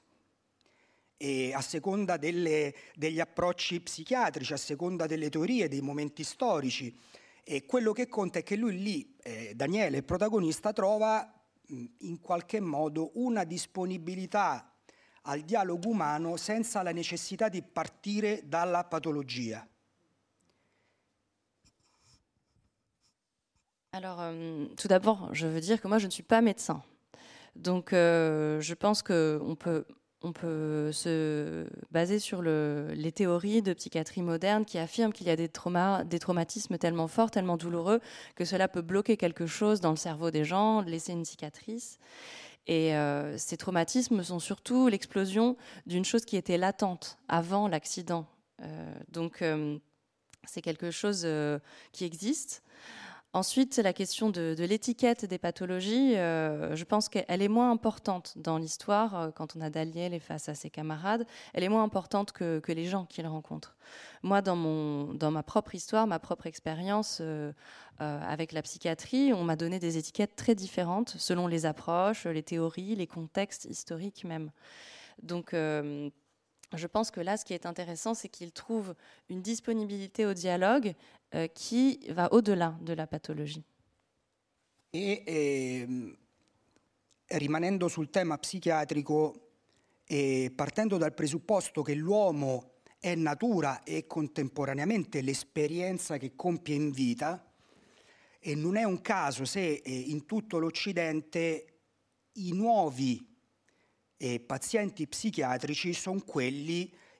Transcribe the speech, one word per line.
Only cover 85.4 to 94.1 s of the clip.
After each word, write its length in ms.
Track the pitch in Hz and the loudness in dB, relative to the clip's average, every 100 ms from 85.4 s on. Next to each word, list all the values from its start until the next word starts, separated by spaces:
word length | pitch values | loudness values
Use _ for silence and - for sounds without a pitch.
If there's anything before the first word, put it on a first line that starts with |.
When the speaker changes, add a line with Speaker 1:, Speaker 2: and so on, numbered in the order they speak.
| 147 139 131 127 123 127 110 - _ _ _ _ _ _ _ _ _ _ _ | 2 2 0 -4 -4 -4 -6 -12 _ _ _ _ _ _ _ _ _ _ _
Speaker 1:
rimanendo 600 | 175 143 156 170 196 175 | -2 0 0 0 0 0
sul 220 | 165 151 | -2 -2
tema 280 | 202 175 147 | 0 0 -2
psichiatrico 1120 | - 190 170 160 151 147 143 151 156 - - _ _ _ _ _ _ | -4 -4 0 0 0 -2 2 2 2 0 -20 _ _ _ _ _ _
e 460 | 151 139 131 127 | 0 2 2 0
partendo 440 | 127 143 - 220 190 | -2 -4 0 0 2
dal 160 | 151 | 0
presupposto 720 | - 156 160 - 208 - - | 0 -2 -2 2 0 0 -6
che 100 | 151 | -2
l'uomo 800 | 147 160 208 196 147 139 127 - _ _ _ | -2 2 4 4 2 0 -2 -4 _ _ _
è 160 | 180 175 | -2 0
natura 680 | 156 147 240 196 143 131 | 0 2 2 2 2 -2
e 240 | - 156 | -4 -6
contemporaneamente 1120 | 156 | -4